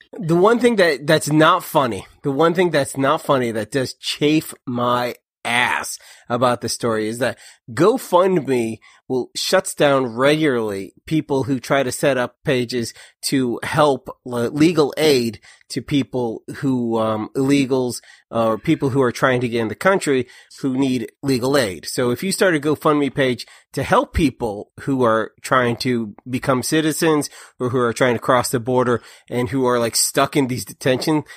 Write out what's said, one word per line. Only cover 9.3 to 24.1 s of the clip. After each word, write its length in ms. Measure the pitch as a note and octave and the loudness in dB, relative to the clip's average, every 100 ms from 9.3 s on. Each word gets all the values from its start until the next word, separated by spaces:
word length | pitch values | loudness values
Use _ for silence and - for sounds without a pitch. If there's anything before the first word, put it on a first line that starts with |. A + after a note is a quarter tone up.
| - | -6
shuts 380 | - F#3 - | 0 0 0
down 320 | - D3 C#3 B2+ A2+ | 0 2 2 0 2
regularly 800 | C3+ D#3 D#3 A#2+ A2 G2 G2 _ - | 2 4 2 0 -2 -6 -10 _ -4
people 380 | D#3 - C#3 | -2 0 -2
who 160 | C3 C3 | 0 -4
try 220 | - C#3 | 0 -2
to 80 | B2+ | 0
set 240 | - D3 B2+ | -2 0 0
up 200 | A#2+ _ - | -2 _ -2
pages 480 | C3 A#2+ B2 A2+ - - _ | -2 -2 -4 -6 -10 -20 _
to 360 | - C#3 B2 A2 | -2 0 0 -2
help 440 | - C#3+ D3+ - - - | -4 2 2 2 -4 -16
le-, 260 | - A#2+ A#2 | -8 -4 -2
legal 440 | D3 D#3+ D#3+ C#3 - | 2 4 4 0 2
aid 420 | D#3 C3 A#2 G#2+ - - - | 2 2 0 -6 -14 -20 -12
to 120 | C3 | -10
people 640 | - D3 A#2+ B2+ A#2+ G#2+ - G2+ | -2 -2 -2 -4 -4 -6 -12 -6
who, 420 | C3+ B2+ A#2 A2+ | -2 0 0 0
um, 300 | A2 G#2+ A2 C#3 | 0 -2 -4 -2
illegals, 680 | C3+ C#3+ B2+ C3 B2 A#2 - - - | 2 2 2 0 -2 -6 -14 -20 -8
uh, 180 | A#2 A2+ | -2 0
or 80 | A2 | 0
people 300 | - D#3 C#3 | 0 0 0
who 120 | C#3 | 0
are 100 | B2 | 0
trying 300 | - C3+ B2+ | 0 0 0
to 60 | B2 | -2
get 120 | A#2 | -2
in 60 | A2 | -4
the 80 | G#2+ | -2
country 520 | F#3+ G3 - C3 A#2+ - _ - | 0 2 2 -2 -2 -10 _ -8
who 160 | C#3 B2+ | -4 -2
need 340 | C#3 B2+ A2 _ | -2 -2 -6 _
legal 340 | C#3 B2+ B2+ C#3+ | -2 0 0 0
aid. 280 | A2 E2+ - | 0 -4 -8
So 240 | - A#2+ | -4 -2
if 100 | B2 | -2
you 100 | F#3+ | -2
start 240 | - G3 D#3 | 0 2 2
a 40 | |
GoFundMe 540 | D3 C#3+ D#3+ D3 C#3 | 0 0 0 2 0
page 320 | - C3 A#2+ - - _ | 0 0 -2 -8 -20 _
to 80 | - | -8
help 300 | C3 G#3 - | 0 0 0